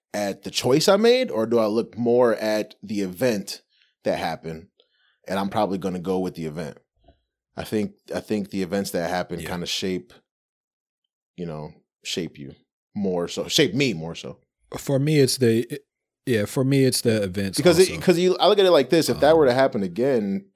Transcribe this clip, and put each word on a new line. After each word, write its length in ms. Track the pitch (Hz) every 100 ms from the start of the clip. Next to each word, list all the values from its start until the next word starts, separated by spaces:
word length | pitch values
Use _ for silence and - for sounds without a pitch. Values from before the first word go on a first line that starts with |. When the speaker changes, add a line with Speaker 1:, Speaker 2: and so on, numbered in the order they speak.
| _
Speaker 1:
at 300 | 104 101 95
the 80 | 95
choice 380 | - 127 143 156
I 80 | 202
made, 340 | 226 254 262
or 160 | 110 113
do 140 | 117
I 60 | 110
look 300 | 110 104 113
more 380 | 120 120 120
at 400 | 107 107 107 104 -
the 200 | 101 104
event 600 | 95 90 127 104 - - _ _ _ _
that 160 | 104 82
happened? 480 | 90 80 80 80 92 _ _ _ _ _ -
And 100 | 98
I'm 100 | 98
probably 300 | 113 101 95
gonna 220 | 95 92
go 180 | 87 92
with 160 | 90
the 120 | 82 80
event. 320 | 78 76 - _ _ _ _ _ _ _
I 100 | -
think, 280 | - 110 98 - -
I 60 | 87
think 280 | - 107 98
the 140 | 98
events 300 | 90 101 98
that 180 | 92 82
happen 280 | 90 87 85
Speaker 2:
Yeah. 120 | 85
Speaker 1:
kinda 160 | 90 85
shape, 480 | - 95 90 - - _ _ _ _ _ _ _ _ _ _ _ -
you 80 |
know, 260 | 85 78 76 - _ _
shape 360 | - - 80 -
you 160 | 67 69 _ _ _
more 340 | 104 98 90 85
so, 180 | - 87
shape 280 | - 135
me 180 | 117 139
more 220 | 82 80
so. 240 | 82 65 - _ _ _ 117
Speaker 2:
For 200 | - 135
me, 220 | 147 151
it's 160 | 131 -
the, 340 | 120 113 -
it, 140 | - - _ _ _
yeah, 220 | - 113 104
for 180 | 143
me, 220 | 131 139 131
it's 160 | -
the 200 | 120 110
events 360 | 101 95 98 87
Speaker 1:
Because 200 | 151 170
it, 120 | 185
Speaker 2:
also. 100 | 165
Speaker 1:
'cause 180 | 185 170
you, 200 | 185 175
I 80 | 170
look 100 | 202
at 60 |
it 60 | 185
like 180 | 160 131
this: 220 | 165 143
if 100 | 120
that 120 | 143
Speaker 2:
Um, 60 | 160
Speaker 1:
were 60 |
to 80 | 139
happen 300 | 127 135 113
again, 640 | 95 87 131 123 101 98 -